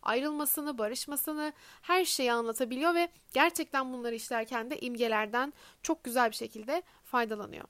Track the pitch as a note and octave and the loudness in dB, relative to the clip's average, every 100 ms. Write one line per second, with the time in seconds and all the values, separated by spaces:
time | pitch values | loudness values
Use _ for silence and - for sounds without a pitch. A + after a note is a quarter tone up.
0 | - A#3 D4 D4+ D4 - D4 B3+ G#3+ A#3+ | 2 0 0 -2 -2 -2 -2 -2 -4 -4
1 | - C#4+ - D4+ G3+ - - - - C4+ | -6 -4 -4 -4 -4 -8 -20 -20 0 2
2 | C4 - B3 A#3 A#3 A3+ B3+ B3+ D#4+ E4+ | 2 2 2 2 0 0 -2 2 2 4
3 | E4+ - _ B3+ D#4+ E4 D#4 C#4 C4 B3+ | 2 -2 _ 4 4 4 -2 -2 -2 -4
4 | A#3+ A3+ - A#3 A#3 B3 A#3 D4 B3 A#3+ | -4 -6 -4 -4 -2 -4 -4 -6 -6 0
5 | A#3 A3 G#3+ A#3 C4+ - - - - - | 2 2 2 0 0 -4 -20 -12 -4 -4
6 | C4 A#3+ A#3 A3 A3+ A3 A3 D#4+ - - | 0 4 4 2 -10 -10 -4 -4 -4 -20
7 | - B3+ A#3 G#3+ G3+ - - | -2 0 2 -2 -8 -12 -16